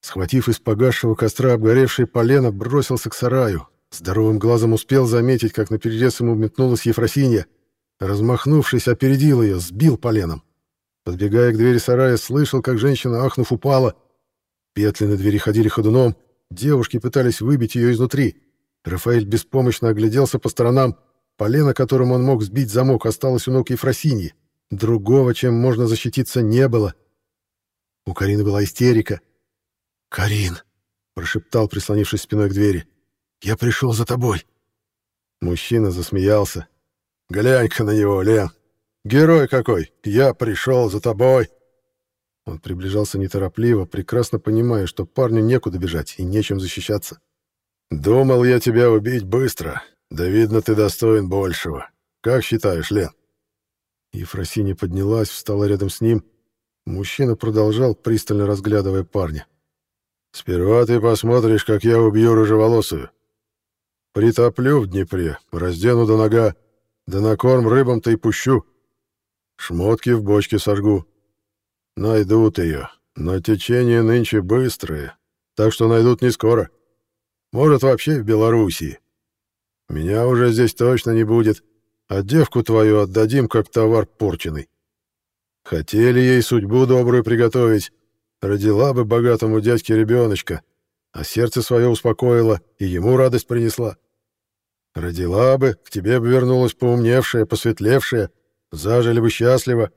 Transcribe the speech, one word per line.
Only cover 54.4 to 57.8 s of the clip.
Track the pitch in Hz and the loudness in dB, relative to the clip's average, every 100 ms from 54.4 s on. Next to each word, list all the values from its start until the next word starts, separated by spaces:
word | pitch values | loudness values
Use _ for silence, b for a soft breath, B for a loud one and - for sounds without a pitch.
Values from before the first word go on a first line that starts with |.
| 87 - 101 92 | -8 -4 -4 -4
поднялась, | 98 92 98 113 104 | -6 -4 -2 -2 -2
встала | - - 101 104 | -6 -6 -2 -2
рядом | 101 98 | -2 -4
с | - | -2
ним. | 113 113 - _ _ _ _ _ - | 0 0 -4 _ _ _ _ _ -12
Мужчина | 90 98 - 135 113 | -10 -8 -4 -2 -2
продолжал, | 113 110 107 107 | -2 0 0 2